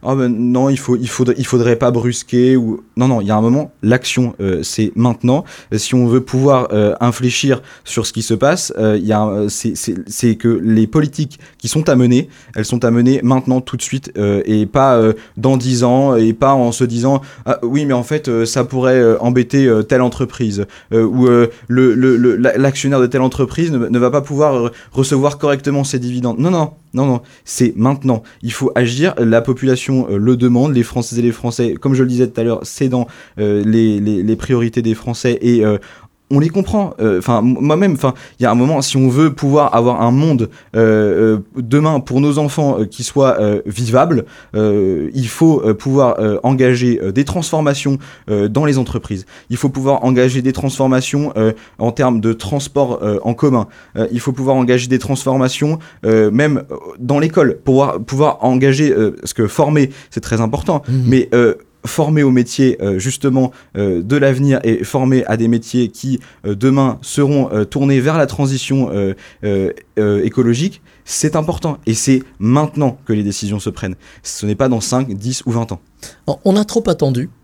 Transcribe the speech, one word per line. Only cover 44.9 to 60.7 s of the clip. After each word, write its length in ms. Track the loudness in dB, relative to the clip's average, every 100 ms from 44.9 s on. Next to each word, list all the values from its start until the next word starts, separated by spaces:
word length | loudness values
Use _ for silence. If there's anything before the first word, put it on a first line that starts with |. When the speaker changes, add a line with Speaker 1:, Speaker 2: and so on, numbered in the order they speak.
| 0 -4
Speaker 1:
il 140 | -4 -6
faut, 340 | 2 2 4
euh, 100 | 2
pouvoir, 440 | -2 0 2 2 2
euh, 200 | 0 0
engager, 580 | 0 2 2 2 0 0
euh, 100 | -2
des 120 | -2
transformations, 720 | -2 -2 -4 -2 -2 -2 -2 -4 -6 -20 -4
euh, 180 | -2 0
dans 160 | 0
les 140 | 0 0
entreprises. 480 | -2 -6 -8 -10 -10 -20 _
Il 60 | -4
faut 120 | -4
pouvoir 360 | -2 -2 0
engager 380 | 2 2 2 2
des 100 | -2
transformations, 800 | -2 -4 -2 0 0 0 -4 -4 0
euh, 160 | -2 -2 -12 _
en 140 | -4
termes 280 | 0 0 0
de 120 | 0
transport, 680 | -2 -4 -6 -4 -2 -2 -2
euh, 160 | -2 -2
en 120 | -2
commun. 320 | 0 2 2 -2 -10 -16 -6
Euh, 100 | -4
il 80 | -4
faut 120 | -6
pouvoir 240 | -4 0 0
engager 300 | 2 2 2
des 100 | -2
transformations, 800 | -2 -4 -2 0 0 0 -2 -4 -8 -8
euh, 260 | 0 4 4
même, 340 | 2 2 0 -4
euh, 60 | -14 -14 -12
dans 200 | -2 0
l'école, 400 | 2 2 2 0
pouvoir, 360 | 0 2 2 -2
pouvoir 380 | -6 0 0 2
engager, 480 | 0 2 2 2 2
euh, 240 | 2 0 -2
parce 120 | -12
que 140 | -4 -4
former, 440 | 0 2 2 0 -2 -12
c'est 100 | -12
très 200 | -4 -2
important, 420 | -2 -2 -2